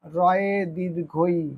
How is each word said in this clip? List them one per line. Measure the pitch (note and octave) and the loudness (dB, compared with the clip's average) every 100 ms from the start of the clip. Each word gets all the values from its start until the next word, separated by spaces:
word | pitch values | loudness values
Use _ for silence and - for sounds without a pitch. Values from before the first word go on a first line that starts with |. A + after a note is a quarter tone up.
রয়ে | E3 D#3+ F3+ F#3 G3 G3+ F#3 | -6 2 4 4 0 -2 -2
দীর্ঘই। | D#3+ F3+ E3+ D#3+ D#3 F3 F3 D#3 | -4 -4 -4 -6 0 2 2 -2